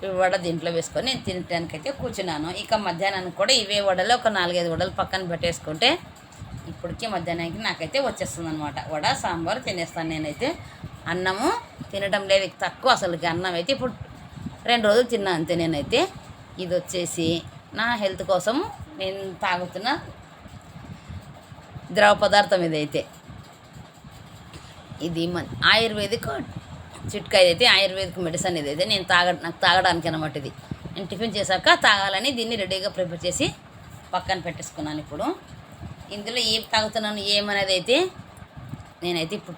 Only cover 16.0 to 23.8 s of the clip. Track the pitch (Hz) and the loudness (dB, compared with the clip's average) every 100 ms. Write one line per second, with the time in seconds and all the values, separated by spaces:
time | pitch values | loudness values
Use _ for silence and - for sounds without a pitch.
16 | 370 - - - - - 180 175 175 180 | 2 -2 -18 -20 -18 -10 -2 -2 0 -4
17 | 170 - 165 165 - - - 202 226 240 | -2 0 2 0 -2 -14 -10 -4 0 0
18 | 196 185 190 180 208 269 440 - - - | -2 -2 0 2 2 0 -2 -6 -14 -8
19 | 190 196 190 175 196 175 175 180 233 339 | -6 -6 -8 -4 -2 -2 -4 -6 -4 -4
20 | - - - - - - - - - - | -6 -16 -20 -20 -20 -20 -18 -18 -16 -16
21 | - - - - - - - - - 180 | -14 -16 -16 -20 -20 -20 -18 -18 -4 6
22 | 208 202 202 202 202 190 170 156 147 151 | 6 8 6 6 6 4 2 0 0 -2
23 | - - - - - - - - | -4 -12 -18 -18 -18 -20 -20 -20